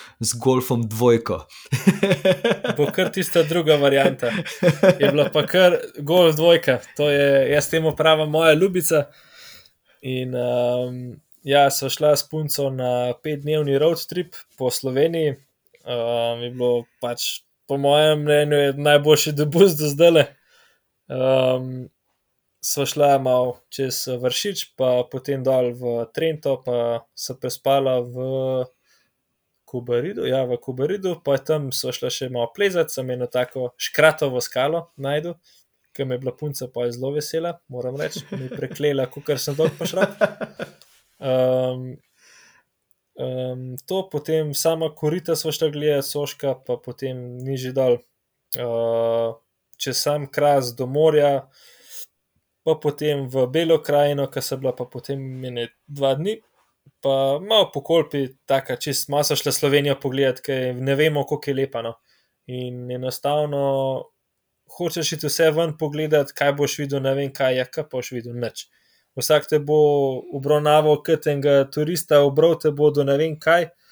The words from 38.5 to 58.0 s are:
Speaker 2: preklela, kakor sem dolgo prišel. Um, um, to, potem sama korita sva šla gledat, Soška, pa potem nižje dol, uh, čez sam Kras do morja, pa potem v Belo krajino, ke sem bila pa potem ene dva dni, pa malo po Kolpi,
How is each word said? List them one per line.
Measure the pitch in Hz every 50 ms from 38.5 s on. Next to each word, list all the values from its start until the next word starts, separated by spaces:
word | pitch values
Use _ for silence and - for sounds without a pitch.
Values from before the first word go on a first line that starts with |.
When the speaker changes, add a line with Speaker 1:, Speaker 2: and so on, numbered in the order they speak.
| -
Speaker 2:
preklela, | - 139 - - - 143 147 139 135 127
kakor | - - 143 - - 143 127
sem | - 147 139
dolgo | 151 160 151 -
prišel. | - 170 - - 185 202 - - - 214 - - - - - - - - - - _ _ _ _ _ _ _ _ -
Um, | - 131 127 127 127 127 127 127 127 127 127 127 127 127 120 - _ _ _ _ _ _ _ _ _ _ _ _ _ _ _ _ _ _ _ _ _ _ _
um, | - 127 131 127 127 127 127 127 127 127 127 127 135
to, | - - 185 190 190
potem | - - 143 147 165 160 160 156 151 139
sama | - - 160 165 160 160 156
korita | 156 - 156 151 165 185 - 170 160
sva | - - 156
šla | 143 - 160 151
gledat, | 147 147 147 151 143 139 139
Soška, | - - 147 143 139 - - 147 135 127
pa | 131 _ - 123
potem | - - 123 117 - 135 131 127 127 123 123 123
nižje | 127 127 135 135 127 131 127 127
dol, | 135 131 127 120 123 _ _ _ _ _ _ _ _ _ -
uh, | - 123 123 120 117 117 117 113 117 117 117 113 113 117 117 113 113 - _ _ _ _ _ _ _ -
čez | - 139 120 -
sam | - 147 147 147 139
Kras | - - - 147 147 143 135 127 120 120
do | - 127
morja, | 127 135 147 160 160 151 151 147 143 139 131 - _ _ _ _ - - _ _ - - - - - _ _ _ _ _ _ _ _ _ _ -
pa | 160 156
potem | 156 - 147 147 - 151 151 143 139 135
v | 123 131 135 127
Belo | 127 135 165 170 165 165 156
krajino, | 156 - 143 147 147 143 147 143 135
ke | 131 - 135
sem | - - 135 131
bila | 135 131 123
pa | - 123
potem | - - 123 - - 139 135 135 131 127 127
ene | 127 127 123 120 117 113 _ _ _
dva | - 143 139 139 135 131
dni, | 143 170 208 220 220 _ _ _ _ _ _ _ _ _ _ _
pa | _ - 139 135 135 135 135 139 -
malo | 190 214 226 208 185 -
po | - 143
Kolpi, | - - 165 165